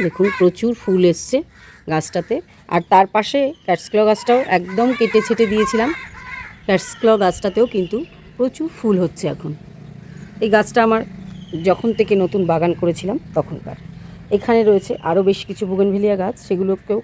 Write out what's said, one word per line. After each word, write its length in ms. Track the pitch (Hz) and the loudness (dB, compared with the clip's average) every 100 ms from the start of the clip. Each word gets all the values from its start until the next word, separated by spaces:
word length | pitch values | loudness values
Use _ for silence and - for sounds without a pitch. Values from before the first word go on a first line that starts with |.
দেখুন, 220 | 175 - 202 196 | -2 0 0 2
প্রচুর 340 | 180 180 233 226 | 2 2 -2 -2
ফুল 200 | - 185 180 | 0 2 4
এসছে 240 | 165 - 269 339 _ - - - | 2 -2 -4 -4 _ -20 -16 -6
গাছটাতে। 420 | 160 - 180 - 269 - - - | -4 -4 -6 -4 -6 -8 -20 -6
আর 60 | 175 - | -4 2
তার 140 | 190 190 | 4 4
পাশে 260 | 214 202 277 269 - | 0 0 0 -2 -4
ক্যাটস 220 | - 175 - | -4 -4 0
ক্ল 80 | 208 214 | 2 2
গাছটাও 320 | 214 - 247 262 180 | 2 2 0 2 0
একদম 320 | 180 190 247 240 | 0 0 0 2
কেটে 220 | 226 220 208 | 2 2 2
ছেটে 180 | 220 214 | 2 2
দিয়েছিলাম। 380 | 214 202 220 254 339 - - - - - - - | 2 0 0 -2 -4 -10 -20 -18 -16 -18 -10 -2
ক্যাটস 240 | 190 - - | 0 -2 0
ক্ল 80 | 226 214 | 2 4
গাছটাতেও 440 | 185 175 202 214 240 | 2 0 -2 0 0
কিন্তু 220 | 208 175 226 339 - - - | 0 -4 -4 -8 -14 -14 -4
প্রচুর 320 | 254 - 320 - | -4 -2 -8 -4
ফুল 180 | 220 185 | 0 2
হচ্ছে 220 | 165 - 147 | 0 -2 -6
এখন। 180 | 143 151 151 - - - - - - - - | -6 -8 -12 -16 -20 -20 -20 -20 -20 -20 -6
এই 60 | 220 | 2
গাছটা 260 | 208 214 240 226 | 2 2 2 2
আমার 160 | 220 - - - - - 160 180 | 2 -2 -12 -16 -18 -12 -2 0
যখন 200 | 175 233 214 | 0 0 0
থেকে 160 | 208 202 | 0 2
নতুন 200 | 180 208 170 | 2 0 0
বাগান 220 | 165 175 165 | 2 0 0
করেছিলাম 360 | 175 165 185 247 - 156 | -2 -2 -4 -6 -4 -6
তখনকার। 400 | - 151 - 127 - - - - - 202 | -4 -8 -12 -16 -18 -18 -18 -18 -4 -2
এখানে 240 | 240 226 214 | 2 4 4
রয়েছে 240 | 196 190 240 160 | 4 0 -6 0
আরও 100 | 175 190 | 2 2
বেশ 120 | 196 - | 0 -4
কিছু 140 | 185 190 | -8 -4
বুগেনভিলিয়া 460 | 190 202 196 208 196 | 0 0 2 0 0
গাছ, 120 | 185 - - | -2 -6 -4
সেগুলোকেও 520 | 185 190 190 - 214 | -2 -2 -2 -4 -4